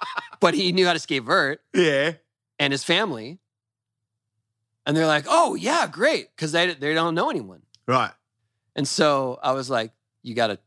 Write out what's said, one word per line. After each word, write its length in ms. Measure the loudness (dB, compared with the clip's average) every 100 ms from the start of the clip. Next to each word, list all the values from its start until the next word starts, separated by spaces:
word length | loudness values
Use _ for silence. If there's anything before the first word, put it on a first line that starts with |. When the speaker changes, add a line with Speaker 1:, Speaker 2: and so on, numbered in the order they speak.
| -10 -10 -12 0
Speaker 1:
But 140 | 0
he 180 | 2 0
knew 140 | 2 2
how 60 |
to 60 | 0
skate 240 | -2 -4
vert. 380 | 0 0 0 -4 _
Speaker 2:
Yeah. 420 | 2 2 2 0 -4 _ _ _ -4
Speaker 1:
And 140 | -2
his 100 | -2
family. 560 | 0 0 0 -6 -10 -16 _ _ _ _ _ _ _ _ _ _ _ _ _ _
And 120 | -2 2
they're 100 | 4
like, 200 | 2 4
"Oh, 260 | 4 4
yeah, 320 | 0 -2 0 -2
great." 500 | 0 0 0 -4 -8
'Cause 140 | -2
they, 240 | 0 0
they 200 | 0 -2
don't 200 | 0 0
know 160 | 0 -2
anyone. 320 | -4 -8 -16 _ _ 0
Speaker 2:
Right. 240 | 0 0 -6 _ _ _ _ _
Speaker 1:
And 140 | -6 -4
so 500 | 2 2 2 -2 -4
I 100 | -2
was 180 | -2 -2
like, 220 | -4 -4 -10 _ _
"You 100 | -8
gotta 240 | -2 0 -2